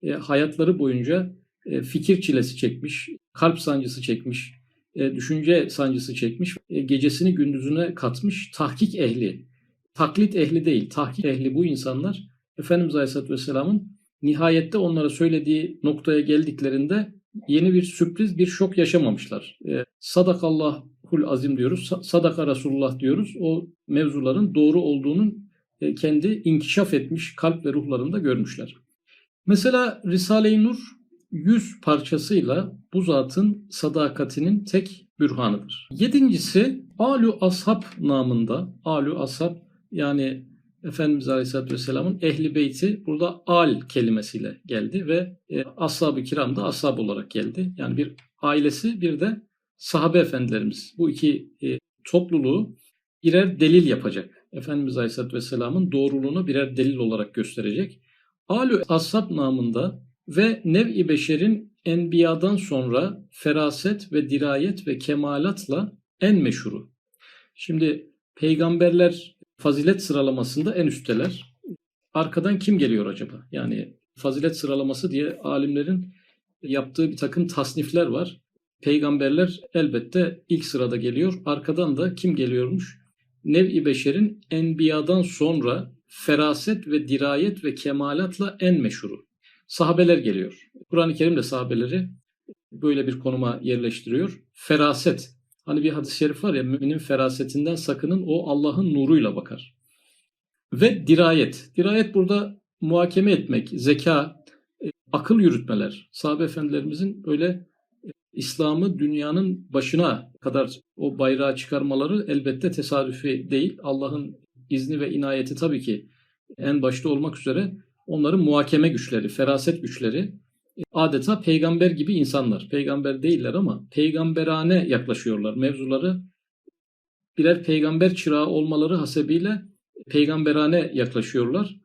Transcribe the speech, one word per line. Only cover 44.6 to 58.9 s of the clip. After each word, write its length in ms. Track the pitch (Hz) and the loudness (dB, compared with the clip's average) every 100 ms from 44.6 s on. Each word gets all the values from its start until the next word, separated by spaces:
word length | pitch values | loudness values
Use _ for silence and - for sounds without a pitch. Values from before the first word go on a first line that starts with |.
| - | -6
geldi 420 | 113 - 190 165 | -4 -2 -4 0
ve, 300 | 165 180 - _ | -2 -2 -10 _
e, 140 | 151 | -6
Ashab-ı 600 | 135 - 160 - 160 139 | -6 -4 -6 0 0 0
Kiram 320 | 127 147 127 - | -4 -2 -2 -2
da 80 | |
ashab 340 | 98 - 147 117 | -4 -2 -2 -2
olarak 340 | 107 98 101 | -4 -4 -6
geldi. 420 | 110 - - 185 - | -6 -6 -4 -6 -6
Yani 200 | 123 123 | -6 -2
bir 160 | 147 - _ _ | -4 -6 _ _
ailesi 600 | 147 147 147 139 220 226 | 0 2 2 0 -4 -2
bir 180 | 175 147 | -2 0
de 220 | 185 220 - _ _ _ | -2 -4 -10 _ _ _
sahabe 420 | - 165 160 170 | -4 0 2 4
efendilerimiz. 760 | - 131 123 110 107 - - - | 2 0 -2 -2 -2 -6 -14 -2
Bu 120 | 165 | -2
iki, 440 | 131 151 143 - _ | 2 0 0 -4 _
e, 160 | 139 127 _ _ - | -6 -6 _ _ 0
topluluğu 720 | 180 180 170 131 165 220 - _ _ _ _ | 0 2 0 2 0 -2 -8 _ _ _ _
birer 360 | 165 175 190 135 | 2 4 2 2
delil 280 | 156 175 160 | 6 8 6
yapacak. 600 | 113 107 95 90 _ _ | 2 -2 -6 -10 _ _
Efendimiz 440 | - 127 147 135 127 | -14 -6 -4 -4 -2
Aleyhisselatü 380 | 117 113 123 123 | -4 -4 -6 -6
Vesselam'ın 560 | 117 131 120 170 185 | -6 -6 -2 0 0
doğruluğuna 560 | 139 139 135 135 160 185 | 2 0 0 -2 -2 -2
birer 300 | 139 135 127 | -2 -2 0
delil 200 | 131 131 | 0 0
olarak 360 | 113 110 104 | -2 -2 -4
gösterecek. 680 | - 110 - 104 113 196 - _ _ _ _ _ | -6 -6 -4 -4 -2 -4 -8 _ _ _ _ _
Alu 340 | 208 262 226 | 0 2 0
Ashab 420 | - | 2